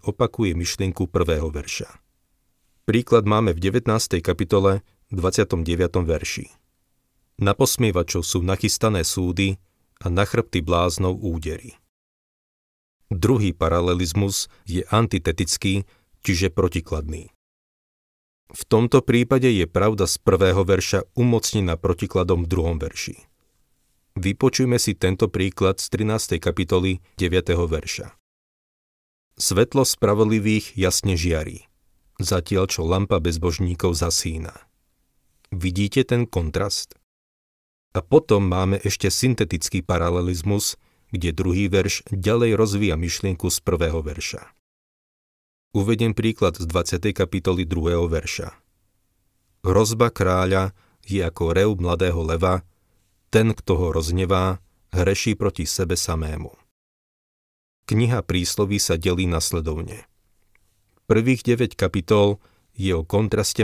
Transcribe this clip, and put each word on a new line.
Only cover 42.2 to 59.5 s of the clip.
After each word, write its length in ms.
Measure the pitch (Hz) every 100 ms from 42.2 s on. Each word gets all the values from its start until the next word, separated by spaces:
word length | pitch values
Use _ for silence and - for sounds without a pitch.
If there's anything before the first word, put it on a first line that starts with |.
| 90 117 117 104
rozvíja 400 | 113 101 104 78
myšlienku 500 | 85 - 98 90 90
z 100 | -
prvého 380 | - 87 82 82
verša. 480 | 76 73 - - - _ _ _ _ _ _ _ _ _ _ _ _ 104
Uvediem 400 | 98 113 113 101
príklad 400 | 110 113 95 80
z 80 |
dvadsiatej 480 | 85 85 85 87 104
kapitoly 560 | - 92 92 95 90 85
druhého 400 | 85 80 85 85
verša. 480 | 80 - - - - _ _ _ _ _ _ _ _ _ _
"Hrozba 460 | 92 95 110 113 117
kráľa 640 | - 92 92 92 95 95 - _ _
je 160 | - 98
ako 320 | 82 - 82
rev 240 | 85 104 98
mladého 480 | 87 87 90 85
leva, 400 | 80 82 92 90 - _ _ _ _ _ _
ten, 240 | 110 110
kto 240 | 104 - 87
ho 100 | 87
roznevá, 720 | 80 80 90 92 95 92 95 - _ _ 90
hreší 400 | 87 98 - 104
proti 320 | 104 - 82
sebe 240 | - 90
samému." 640 | 87 - 82 78 78 90 - _ _ _ _ _ _ _ _ _ _ _ _
Kniha 400 | - 107 117 120
prísloví 560 | - 92 87 - 101 101
sa 160 | - 82
delí 320 | 90 90 90
nasledovne. 800 | 82 -